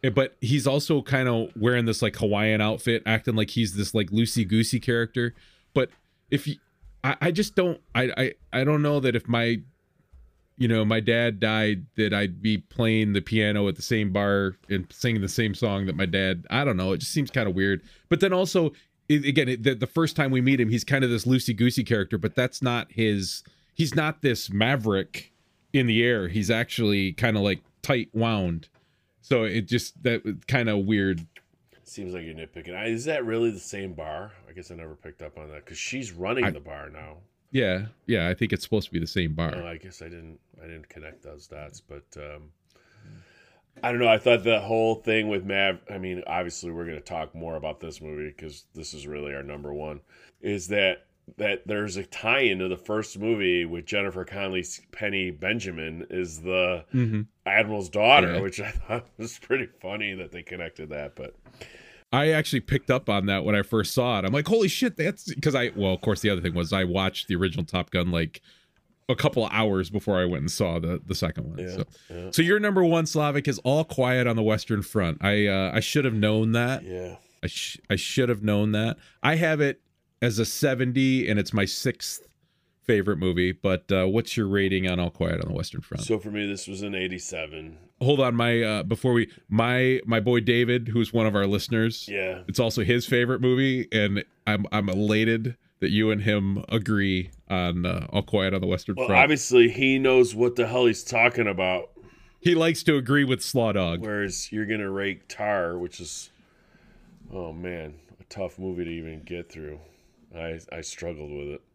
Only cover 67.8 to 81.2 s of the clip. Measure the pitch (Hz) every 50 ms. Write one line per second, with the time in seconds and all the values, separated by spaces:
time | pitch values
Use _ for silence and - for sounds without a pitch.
67.8 | 87 _ - 92 87 87 87 82 82 78 _ - _ - - _ _ _ _ _
68.8 | _ _ _ _ _ - 127 - - 151 - 123 113 101 - 107 110 107 98 95
69.8 | 92 85 101 104 - - 101 92 90 90 90 69 69 80 - - 113 90 82 85
70.8 | 82 85 90 85 - - 95 - - 82 78 - 62 69 82 76 90 90 90 95
71.8 | - _ - - _ _ 87 87 87 92 - - 165 175 202 214 208 208 196 190
72.8 | 180 170 165 165 160 156 - 156 151 147 143 143 139 - 135 - - 127 139 156
73.8 | 160 - - - 127 123 127 127 123 120 113 113 110 107 110 107 - - 113 101
74.8 | 95 - - 110 92 85 78 - - 101 104 104 104 101 95 95 95 90 - 110
75.8 | - - - 147 135 131 110 110 104 107 107 110 113 110 113 117 120 123 135 -
76.8 | 82 92 92 92 90 90 87 - _ _ _ _ - 90 - - - - - -
77.8 | _ _ 101 90 - - - - 127 120 120 101 104 107 104 101 104 107 107 104
78.8 | 110 113 113 - - - _ _ - 143 156 160 175 160 160 147 147 139 135 _
79.8 | _ _ _ _ _ _ _ _ - 120 110 104 113 - - - - 143 131 120
80.8 | 131 127 120 135 135 131 131 131